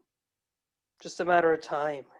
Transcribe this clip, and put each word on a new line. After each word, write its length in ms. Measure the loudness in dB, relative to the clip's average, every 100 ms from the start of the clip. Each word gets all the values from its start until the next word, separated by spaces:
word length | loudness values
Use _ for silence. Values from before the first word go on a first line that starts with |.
| _ _ _ _ _ _ _ _ _ _
Just 180 | -14 -6
a 40 |
matter 280 | 0 4 4
of 80 | 2
time. 440 | -2 -4 -4 -6 -10 -20